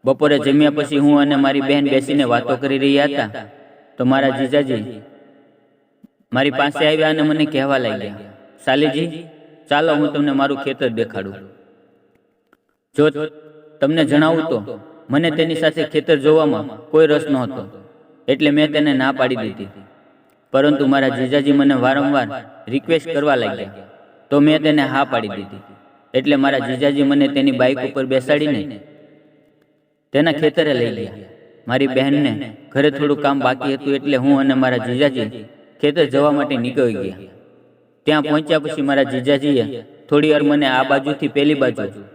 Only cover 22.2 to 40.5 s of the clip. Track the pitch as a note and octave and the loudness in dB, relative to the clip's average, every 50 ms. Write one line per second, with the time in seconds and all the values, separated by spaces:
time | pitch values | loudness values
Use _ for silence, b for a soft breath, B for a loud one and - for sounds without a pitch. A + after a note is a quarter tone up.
22.2 | A#2+ - - A#2 - - - - - A2 A#2+ C#3 - - E3 D#3+ D#3+ E3 D#3+ C#3+ | -2 -2 -6 -12 -12 -16 -20 -20 -12 -6 -6 -6 -2 0 -2 -2 -2 -4 -4 -2
23.2 | D3 D3+ C#3 B2 A2+ G#2 G2 G2 F#2+ G2 - - - - - - - _ _ _ | 2 2 2 2 0 -4 -6 -8 -10 -12 -14 -20 -20 -20 -20 -20 -20 _ _ _
24.2 | _ _ C#3+ C#3+ C#3+ D3+ D#3 D#3 D3+ D#3 D3 D3+ C#3 C3 B2+ C3+ C#3+ C3 C3 A#2 | _ _ 2 4 4 4 4 2 2 0 2 2 0 0 0 -2 -2 0 -2 -4
25.2 | A2 G2 F#2+ G2 G2 G2+ - F#2+ - - - _ _ _ _ _ _ _ - C3 | -4 -4 -10 -10 -12 -14 -16 -20 -20 -20 -20 _ _ _ _ _ _ _ -4 -2
26.2 | C3 D3 C#3+ C3+ C3+ C#3 C#3 C3+ C#3 C3 C3 B2+ C#3+ C#3+ C#3+ C#3+ C#3 C#3 C#3+ C#3+ | 2 2 2 4 2 2 0 0 -2 -4 -4 0 0 0 2 2 2 2 4 2
27.2 | C#3 C#3 C#3+ C#3+ C3+ C#3+ B2+ A#2+ B2+ B2+ C#3 B2+ B2+ - - C#3 C3 B2+ C3+ C3 | 2 2 2 0 0 0 2 2 2 2 2 0 -4 -6 -4 -6 -4 0 -2 -2
28.2 | B2 C3+ D3 D3 D3+ D3+ C3+ G#2+ G2 C3 A2 G2+ - - - - - - - _ | 2 0 0 0 2 -2 -2 -4 -4 -8 -12 -16 -20 -20 -20 -20 -20 -20 -20 _
29.2 | _ _ _ _ _ _ _ _ _ _ _ _ _ _ _ _ _ _ - C3+ | _ _ _ _ _ _ _ _ _ _ _ _ _ _ _ _ _ _ 0 0
30.2 | D3+ E3 D3 D3+ D#3 D3+ - F3 D#3 D3+ C3+ A#2+ A#2+ A2+ G#2 G#2+ - F#2+ - - | 2 2 0 2 0 0 2 2 0 0 0 0 -2 -2 -4 -8 -10 -12 -12 -18
31.2 | - - - - - - - - _ A2 A#2+ C3+ C#3 C3+ C3 C3 C3 C#3 C#3+ D3 | -20 -20 -20 -20 -20 -20 -20 -16 _ -2 0 0 0 2 2 0 0 2 2 0
32.2 | D3 B2+ A2 - C3+ A2 G2+ - - - - C3+ C#3 D3 C3+ C#3 D3 D3 D3 D3 | 0 0 -2 -4 -8 -12 -14 -20 -20 -6 -2 2 2 2 2 0 -2 -2 -2 0
33.2 | D3 C#3 C#3 C#3 B2 B2 B2+ B2 B2+ C#3 C3+ C3+ C#3+ C#3 C#3 C3+ C#3 D3 C#3 B2+ | 0 -2 0 0 0 -2 -2 -2 -4 -4 -4 -4 -2 -2 -2 -2 0 -2 -2 0
34.2 | B2+ C#3 C#3+ C3+ C3+ C3+ C3 C3 C3 B2+ B2+ A#2+ A#2 B2 B2 B2+ D3 C#3+ C3 B2 | 2 2 2 4 4 2 2 2 2 0 0 -2 -2 -4 0 0 0 0 0 -2
35.2 | G#2+ G#2+ B2 A2+ G#2 - - - - _ _ _ - D3 C#3+ E3+ D3 - - C#3 | -6 -6 -8 -12 -18 -18 -20 -20 -20 _ _ _ -2 0 2 2 0 2 2 2
36.2 | C#3+ D3 C#3+ C#3+ C#3 - C#3 A#2+ A#2 B2 B2 C3+ B2+ A#2+ A2 G2 G2 F#2+ F#2 - | 2 2 2 0 -2 -2 -2 -4 -4 -4 0 0 0 0 0 -4 -8 -8 -10 -12
37.2 | - - - - _ _ _ _ _ _ _ _ _ _ _ _ _ D3 D3+ D3+ | -18 -20 -20 -20 _ _ _ _ _ _ _ _ _ _ _ _ _ 0 0 0
38.2 | C#3+ D3+ D3+ D3+ D#3 D3+ E3 D#3 C#3+ D3+ - - C#3 C#3 C#3 C3+ C3+ C3+ B2+ B2+ | 0 0 -2 -2 0 0 0 0 0 -4 -6 -4 -2 0 2 0 0 0 -2 -4
39.2 | B2 C#3 C#3+ C3+ C#3 D3 C#3+ B2 A2 F#2+ - A2+ - - - - - - D3 D3 | 0 0 0 0 0 0 0 0 0 -2 -6 -12 -16 -18 -20 -20 -6 0 0 2
40.2 | D3 D#3 D3+ D3 D3 C#3+ | 4 4 2 2 4 2